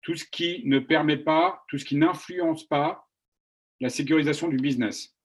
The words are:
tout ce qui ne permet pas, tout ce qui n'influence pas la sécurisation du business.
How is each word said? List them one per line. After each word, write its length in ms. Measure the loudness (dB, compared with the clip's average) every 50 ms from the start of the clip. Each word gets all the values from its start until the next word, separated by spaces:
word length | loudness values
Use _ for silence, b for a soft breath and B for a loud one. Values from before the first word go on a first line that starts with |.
tout 140 | -6 -6 -6
ce 100 | -6 -6
qui 360 | -12 -8 -4 -4 -4 -4 -4 0
ne 120 | 2 2 2
permet 400 | 4 4 2 2 4 2 0 0
pas, 480 | 2 2 2 4 4 2 0 -2 _ -10
tout 120 | -10 -8
ce 60 | -6
qui 100 | -4 0
n'influence 720 | 2 2 2 2 0 -8 -10 -6 -2 -2 -2 -2 -4 -6 _
pas 420 | 0 0 0 0 -2 -6 -12 _ _ _ _ _ _ _ _ _ _ _ _ _ _ _
la 80 | -6 -6
sécurisation 580 | -4 -4 0 2 2 2 4 2 0 0 -2 -2
du 100 | -2 0
business. 600 | 0 0 0 0 0 -2 -4 -6 -12 -16 _ _ _